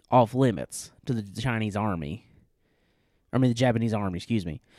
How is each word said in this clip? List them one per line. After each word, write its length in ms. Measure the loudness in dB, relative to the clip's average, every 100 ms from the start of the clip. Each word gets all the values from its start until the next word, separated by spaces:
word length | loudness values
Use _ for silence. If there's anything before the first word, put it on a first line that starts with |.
| 2
off 260 | 4 4
limits 580 | 4 2 2 -6 -12 -16 _
to 80 | -4
the 280 | -4 -4 -6
Chinese 320 | -4 -2 -2 0
army. 500 | -2 -2 -6 -10 -14 _ _ _ _ _ _ _ _ _ _
I 60 | 2
mean, 120 | 2
the 40 | 4
Japanese 360 | 2 2 0
army, 260 | 0 -2 -4
excuse 280 | -2 -2 -2
me. 160 | -8 -14